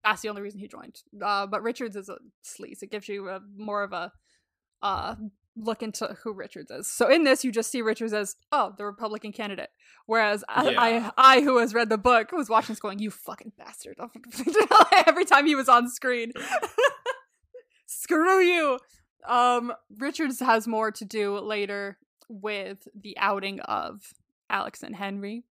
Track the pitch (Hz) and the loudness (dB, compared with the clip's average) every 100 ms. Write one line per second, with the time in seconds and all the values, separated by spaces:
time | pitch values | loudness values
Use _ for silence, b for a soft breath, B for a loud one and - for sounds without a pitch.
0 | 214 202 214 208 202 208 202 - - - | 0 -2 -4 -8 -12 -14 -18 -18 -20 -20
1 | _ 202 202 101 98 107 226 247 233 101 | _ -6 -2 -2 -2 -4 -4 -6 -8 -10
2 | 95 - _ _ - - - - 196 208 | -14 -18 _ _ -20 -18 -18 -16 -12 -12
3 | 208 202 196 190 202 202 214 208 202 185 | -10 -10 -10 -12 -14 -14 -6 -4 -4 -6
4 | 175 _ _ _ _ _ _ _ 202 190 | -10 _ _ _ _ _ _ _ -4 -4
5 | - 226 214 _ _ 226 220 220 220 - | -6 -10 -14 _ _ -10 -8 -6 -8 -8
6 | 214 196 226 190 - - - 127 - - | -10 -8 -12 -12 -14 -16 -16 -12 -10 0
7 | 226 320 294 262 254 220 226 254 220 220 | 4 6 6 2 0 -4 -4 -4 -4 -4
8 | 226 214 202 - _ 294 196 190 208 202 | -4 -4 -6 -12 _ -2 -2 -4 -12 -8
9 | 220 214 214 - 208 190 - _ b b | -10 -8 -12 -10 -10 -8 -12 _ b b
10 | - 226 214 208 - - 254 233 233 233 | -2 2 2 0 -2 0 2 4 4 2
11 | 220 - 262 262 285 247 226 226 226 220 | -2 8 10 10 6 4 2 0 0 2
12 | 247 240 214 359 220 220 220 214 208 196 | 4 4 4 -6 2 2 2 -8 -8 -6
13 | 214 - - - 226 _ - - - - | -6 -8 -14 -14 -16 _ -20 -20 -18 -14
14 | 233 - - - 254 392 440 440 - 370 | -16 -16 -16 -6 0 2 6 6 8 6
15 | 330 311 359 285 294 285 262 240 240 - | 6 4 4 4 4 2 6 6 4 -4
16 | 262 247 226 - - 719 - - 523 - | -4 -4 -6 -10 -4 -4 -2 2 2 2
17 | 480 508 _ _ _ 494 _ _ - - | -8 -8 _ _ _ -20 _ _ -16 -14
18 | - 311 349 381 349 349 294 254 b b | -2 2 4 6 4 4 0 -2 b b
19 | b _ - 240 247 247 240 - _ 208 | b _ 0 2 4 2 -2 -10 _ -8
20 | 277 294 302 247 254 226 226 220 220 208 | -6 -2 -4 -2 2 2 2 -2 -2 -4
21 | 202 220 202 202 202 208 202 202 202 196 | -8 -4 -4 -4 -4 -4 -4 -6 -10 -14
22 | _ _ _ 208 214 202 190 196 - 208 | _ _ _ -12 -8 -8 -10 -14 -18 -20
23 | 208 - 202 196 196 196 - 101 78 202 | -16 -4 -2 -2 -4 -8 -6 -6 -6 -12
24 | - _ _ _ _ 196 - - - 196 | -20 _ _ _ _ -6 -6 -12 -16 -10
25 | 196 196 202 233 _ | -10 -8 -10 -12 _